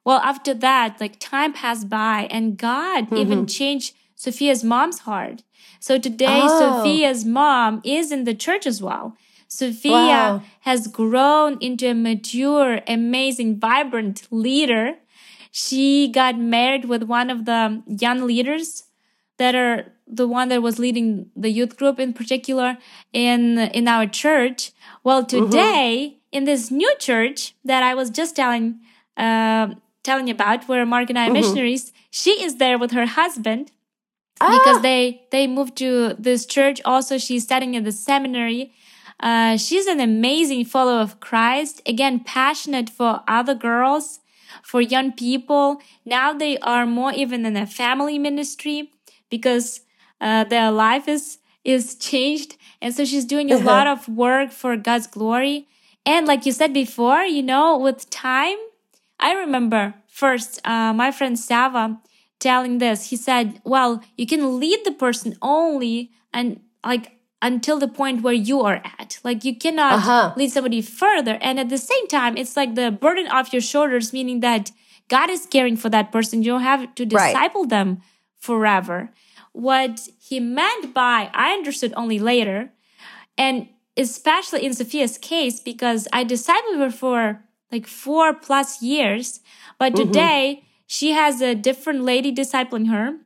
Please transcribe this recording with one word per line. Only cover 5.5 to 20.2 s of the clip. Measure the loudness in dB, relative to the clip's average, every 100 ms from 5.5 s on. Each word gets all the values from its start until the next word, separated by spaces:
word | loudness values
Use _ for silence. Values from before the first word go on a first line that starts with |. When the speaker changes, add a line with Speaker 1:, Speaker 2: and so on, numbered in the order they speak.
| _ -20 -10
Speaker 1:
So | 0 0
today, | 0 0 2 4
Speaker 2:
Oh. | 6 6
Speaker 1:
Sophia's | 4 4 2 2 2 0 0
mom | 2 4 4 2 -2
is | -2 -2 -2
in | -4 -4
the | -4
church | -2 -2 -2
as | -4
well. | -6 -8 -10 -16 _ _ -14
Sophia | -8 -6 -2 2 4 6 4 2 -2
Speaker 2:
Wow. | -6 _
Speaker 1:
has | -2 -2 -2
grown | -4 0 4 4 4 2 -2
into | -6 -2 -2
a | 0
mature, | 0 -2 -4 -2 2 2 2 0 -2
amazing, | -2 0 0 -2 -2 -2 0
vibrant | 2 2 0 -4 -4 -8 -6
leader. | -2 0 0 2 0 0 -6 _ _ -20 -20 -14
She | -8 -4 0 4 4 2
got | 2 2 0
married | 0 2 2 0 -2
with | -4
one | -2 -2 -2
of | -4 -2
the | 0 0 -4 -8
young | -2 -2 0 0
leaders | 0 0 -2 -6 -12 -20 _ _ _ _ -2
that | 0 2
are | 0 0 -6 _ -10
the | -4